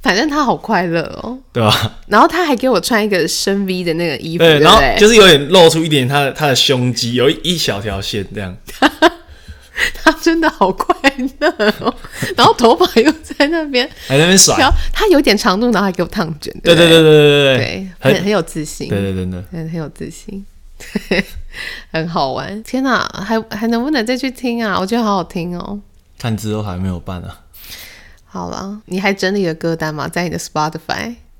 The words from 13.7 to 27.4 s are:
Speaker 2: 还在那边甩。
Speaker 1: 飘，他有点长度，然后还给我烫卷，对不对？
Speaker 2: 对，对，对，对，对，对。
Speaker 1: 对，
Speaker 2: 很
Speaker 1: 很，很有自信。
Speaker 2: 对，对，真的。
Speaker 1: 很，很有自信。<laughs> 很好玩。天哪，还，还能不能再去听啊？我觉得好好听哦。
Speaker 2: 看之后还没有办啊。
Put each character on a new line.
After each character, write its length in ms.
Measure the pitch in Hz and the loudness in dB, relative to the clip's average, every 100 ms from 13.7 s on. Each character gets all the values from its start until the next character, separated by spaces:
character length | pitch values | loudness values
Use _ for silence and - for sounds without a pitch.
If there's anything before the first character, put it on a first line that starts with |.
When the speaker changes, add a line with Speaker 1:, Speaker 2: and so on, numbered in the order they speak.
| 254 269 - - | -2 -2 -8 -2
Speaker 2:
还 80 | 135 | 2
在 60 | |
那 60 | 165 | 4
边 100 | 190 | 4
甩。 180 | 170 127 | 4 2
Speaker 1:
飘， 160 | 262 - - | 2 2 0
他 160 | - 427 | 0 2
有 140 | 302 | 4
点 160 | 294 208 | 4 2
长 220 | 226 185 | 0 0
度， 80 | 240 | 0
然 40 | 202 | 0
后 60 | |
还 100 | 196 | 0
给 100 | 180 | -2
我 60 | 170 | -4
烫 200 | 208 165 151 | -4 -6 -6
卷， 140 | - - | -10 -6
对 100 | 165 | 2
不 60 | 165 | 6
对？ 100 | 170 | 8
Speaker 2:
对， 0 | |
对， 140 | 165 | 8
对， 0 | |
对， 260 | 160 151 147 | 8 8 6
对， 280 | 143 139 131 | 6 4 2
对。 0 | |
Speaker 1:
对， 320 | - 101 190 - | 0 -4 -10 -2
Speaker 2:
很 140 | - | 0
Speaker 1:
很， 100 | 190 | 2
很 80 | 190 | 0
有 100 | 208 | -2
自 240 | 165 160 151 | -2 -8 -10
信。 240 | - 147 | -10 -6
Speaker 2:
对， 100 | 101 | -4
对， 140 | 98 | -4
真 160 | 95 92 | -4 -6
的。 140 | 90 92 | -8 -12
Speaker 1:
很， 180 | 170 160 | -12 -10
很 60 | 165 | -8
有 120 | 151 | -10
自 200 | - 160 | -12 -14
信。 360 | 170 - 196 196 - - - - - - | -14 -14 -14 -16 -20 -20 -20 -8 -8 -4
<laughs> 100 | 190 196 - - - - - - | -4 -4 -12 -14 -14 -14 -14 -10
很 160 | 160 165 | -8 -6
好 240 | 170 139 | -4 -4
玩。 300 | 123 156 202 | -4 -8 -12
天 200 | 226 254 | -8 -4
哪， 160 | 269 220 - | -2 -2 -4
还， 260 | - 202 220 220 | -8 -4 -4 -4
还 180 | 208 226 | -6 -2
能 160 | 233 | -2
不 80 | 254 | -2
能 140 | 311 220 | -2 -2
再 100 | 254 | -2
去 160 | 269 | -4
听 320 | 247 247 233 226 | -6 -6 -4 -4
啊？ 120 | 180 | -4
我 60 | 190 | -2
觉 120 | 233 | -2
得 60 | |
好 120 | 220 202 | 0 -2
好 80 | |
听 340 | 170 185 170 175 | -4 -8 -8 -8
哦。 220 | - 202 - _ _ _ | -10 -12 -14 _ _ _
Speaker 2:
看 180 | 120 107 | -6 -4
之 180 | 107 107 | -4 -6
后 80 | |
还 140 | 104 90 | -6 -6
没 100 | 95 | -4
有 120 | 90 | -6
办 220 | - 90 | -8 -12
啊。 180 | 90 - | -12 -18